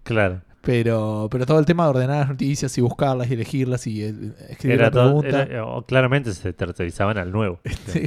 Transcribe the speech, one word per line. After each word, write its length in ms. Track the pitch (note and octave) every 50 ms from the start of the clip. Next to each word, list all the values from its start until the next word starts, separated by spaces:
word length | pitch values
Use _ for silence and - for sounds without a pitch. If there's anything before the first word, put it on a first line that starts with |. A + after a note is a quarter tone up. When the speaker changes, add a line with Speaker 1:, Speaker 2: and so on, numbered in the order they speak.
| -
Speaker 1:
Claro. 380 | - A#2 A2 G#2 F#2+ F2+ F#2 - _ - _ -
Speaker 2:
Pero, 640 | - B2+ A#2+ A2+ A#2 A2+ A2+ G#2+ G#2+ G#2+ G#2+ G#2+ G#2+
pero 160 | A#2+ B2+ B2+
todo 120 | B2+ D#3 D#3
el 60 | D3+
tema 200 | C#3+ F3 E3+ F3
de 40 | D#3
ordenar 280 | C3+ B2+ B2+ C3 C#3 D3
las 100 | C#3+ C3+
noticias 480 | C#3+ B2+ C3+ C#3 D3 C#3+ - C3 -
y 60 | - B2
buscarlas 480 | A#2+ A#2 - D3+ C#3 C3+ B2+ B2 A#2+
y 20 | C3
elegirlas 540 | A2+ A2+ - - C#3 C3 B2 B2 B2 -
y, 180 | A#2+ G#2+ G#2+ G#2
eh, 100 | G#2+ G#2+ G#2+ - G#2+ A2 - - -
escribir 240 | - - - C3 B2
Speaker 1:
Era 100 | C3 A#2
Speaker 2:
la 60 | A2+
Speaker 1:
todo, 300 | - B2+ B2 C3 C#3+ D3 D3
Speaker 2:
pregunta. 200 | C#3 C3+ C#3 C3+
Speaker 1:
era, 200 | C3+ C3 B2 A2
o, 220 | A#2 A#2+ B2+ A#2+
claramente 480 | - B2 C3 C3 B2 B2+ C#3+ C3+ A#2+ F#2+
se 180 | - - F#2+ F2
tercerizaban 640 | - G2+ F2 F2 - F#2 F2 E2 - G2+ G2 G#2+
al 160 | G#2 F2+ F2 F#2
nuevo. 280 | G#2+ A2 G2+ E2+ - -
Speaker 2:
<laughs> 220 | - - - -
Sí, 160 | - - D#3+ -